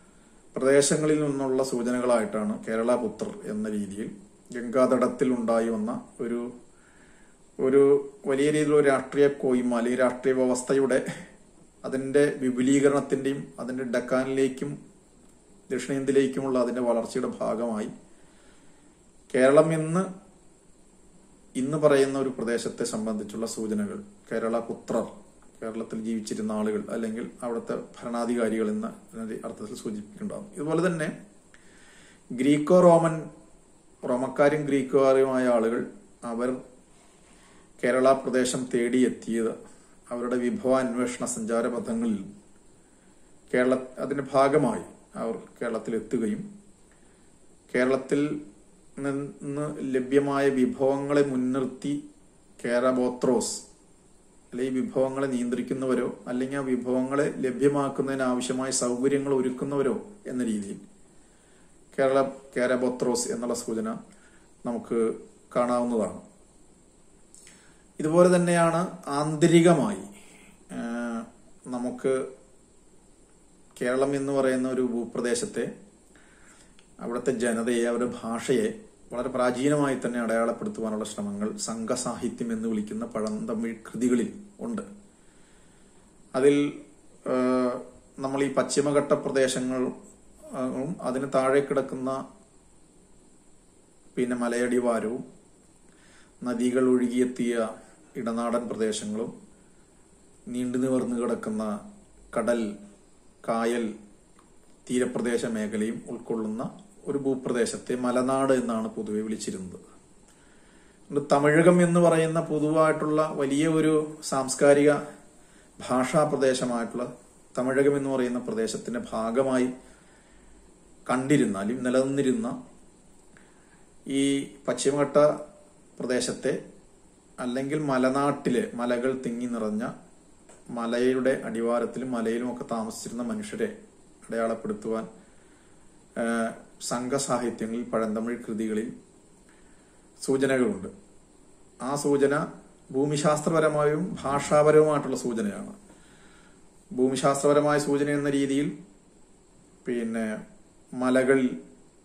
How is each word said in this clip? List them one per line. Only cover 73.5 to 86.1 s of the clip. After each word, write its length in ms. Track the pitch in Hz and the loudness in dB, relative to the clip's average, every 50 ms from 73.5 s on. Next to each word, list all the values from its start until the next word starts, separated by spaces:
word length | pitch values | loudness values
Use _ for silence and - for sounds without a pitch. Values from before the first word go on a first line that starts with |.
| _ - - - _ | _ -20 -20 -20 _
കേരളം 360 | - 127 123 127 131 139 139 143 | -4 -2 0 0 2 2 2 0
എന്ന് 180 | 139 135 139 139 | 0 -2 0 0
പറയുന്ന 360 | 135 131 131 131 127 127 131 | 2 2 2 2 0 0 -2
ഒരു 160 | 131 127 127 | 0 0 0
ഭൂപ്രദേശത്തെ 800 | 120 113 120 113 - - 123 117 120 117 113 110 104 - 117 120 - - - - - - _ _ _ - - - - - - - - - - - - - - - _ - - | 0 -2 -4 -6 -6 -4 -4 -2 -2 -2 -2 -2 -4 -4 -6 -6 -6 -8 -12 -18 -20 -20 _ _ _ -20 -20 -20 -20 -20 -20 -20 -20 -20 -20 -20 -20 -20 -20 -20 _ -20 -14
അവിടുത്തെ 340 | - 120 117 123 - 139 127 113 | -10 -8 -6 -4 -2 -2 0 0
ജനതയെ 440 | 120 120 113 113 113 120 120 117 117 | 0 0 0 0 0 0 0 2 2
അവരുടെ 220 | 120 120 113 123 120 - | 0 0 0 -2 -2 -4
ഭാഷയെ 540 | - - 113 117 113 - - 135 117 107 113 - - - - - _ - - | -6 -8 -6 -6 -4 0 0 2 2 2 0 -2 -6 -14 -20 -20 _ -16 -10
വളരെ 220 | 120 120 123 131 | -6 -6 -6 -4
പ്രാചീനമായി 640 | 127 123 123 127 127 120 131 143 147 147 143 139 131 117 | -2 0 2 2 2 2 0 2 2 2 2 0 0 -2
തന്നെ 200 | - 120 120 120 | -4 -4 -4 -4
അടയാളപ്പെടുത്തുവാനുള്ള 840 | 117 110 113 113 117 117 117 - 107 107 104 - 113 110 107 107 107 | -2 0 0 0 0 0 -2 -4 -6 -8 -6 -6 -6 -4 -4 -4 -6
ശ്രമങ്ങൾ 440 | 104 - - 104 101 101 101 104 110 107 104 | -8 -8 -8 -8 -6 -6 -4 -4 -6 -6 -6
സംഘസാഹിത്യം 880 | - - 113 113 113 107 - - - 123 117 - 127 113 - - 120 117 113 | -8 -8 -6 -6 -4 -4 -4 -4 -4 -6 -6 -6 -6 -6 -6 -6 -6 -6 -6
എന്ന് 140 | 110 110 113 | -6 -4 -4
വിളിക്കുന്ന 360 | 110 107 101 104 107 110 117 | -4 -4 -4 -6 -8 -8 -8
പഴന്തമിഴ് 720 | 113 - 110 107 107 107 107 110 113 117 110 113 117 113 107 - | -6 -6 -4 -4 -4 -4 -6 -6 -6 -4 -4 -4 -6 -8 -10 -12
കൃതികളിൽ 440 | - - 110 120 123 123 117 107 - - - - - - - | -12 -4 -2 0 2 2 2 0 -2 -6 -12 -18 -20 -16 -12
ഉണ്ട്. 220 | - 120 117 101 101 - - - - - _ _ _ - - - - - - - - - - - - - - - - - | -10 -8 -8 -8 -10 -12 -16 -20 -20 -20 _ _ _ -20 -20 -20 -20 -20 -20 -20 -20 -20 -20 -20 -20 -20 -20 -20 -20 -20